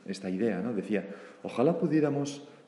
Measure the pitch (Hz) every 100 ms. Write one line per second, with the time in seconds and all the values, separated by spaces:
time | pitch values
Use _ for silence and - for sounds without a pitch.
0 | - 95 95 92 113 92 123 107 95 101
1 | - - - - - - 147 175 170 151
2 | 147 139 143 - - -